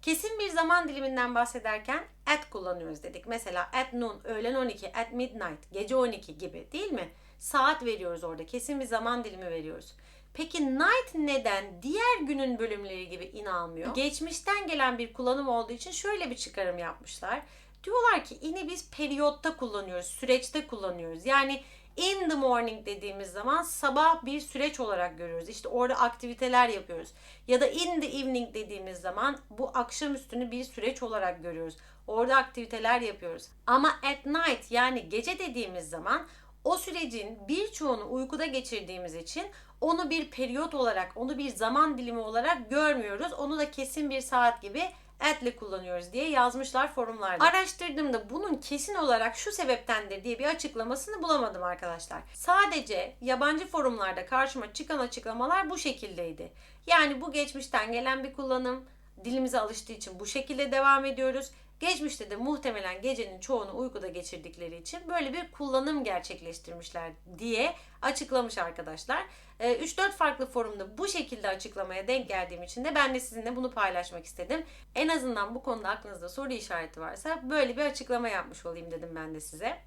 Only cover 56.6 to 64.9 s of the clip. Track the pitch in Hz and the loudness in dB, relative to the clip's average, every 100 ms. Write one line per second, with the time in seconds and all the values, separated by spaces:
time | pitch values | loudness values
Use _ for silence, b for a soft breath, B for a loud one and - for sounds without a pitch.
56.6 | B B - 339 294 269 311 285 285 277 | B B 6 6 8 2 -2 0 -2 -4
57.6 | 262 233 214 233 262 269 269 269 269 254 | 0 0 2 0 0 0 -2 -6 0 0
58.6 | 254 262 262 b b - 240 262 254 254 | 0 -4 -8 b b -12 -4 0 2 2
59.6 | 214 220 - 220 196 185 208 277 269 269 | 0 -6 -10 -12 -12 -10 -4 -4 -2 -2
60.6 | 277 269 277 269 269 269 262 262 269 b | 0 4 8 6 4 0 0 0 -4 b
61.6 | b b 330 339 294 - 208 202 247 294 | b b 0 0 -2 -6 -8 -4 -2 0
62.6 | 269 214 190 185 233 240 202 185 - 254 | 0 -2 -4 -2 -2 -2 -4 -8 -2 -2
63.6 | 196 185 254 233 185 175 175 170 160 165 | -2 -4 -6 -4 -8 -8 -10 -12 -14 -12
64.6 | 170 165 165 | -10 -10 -10